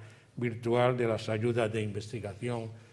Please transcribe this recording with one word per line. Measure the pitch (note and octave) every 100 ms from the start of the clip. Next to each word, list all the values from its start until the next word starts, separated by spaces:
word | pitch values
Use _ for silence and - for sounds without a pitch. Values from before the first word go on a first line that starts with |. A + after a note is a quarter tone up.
| - - - -
virtual | A#2+ G#2+ A#2 A#2+ B2 B2
de | A#2
las | G#2+ -
ayudas | A2 A#2+ A#2+ A2
de | A2
investigación | G#2+ G2+ G#2 A#2 G2+ G2 B2 A#2+ A2+ - -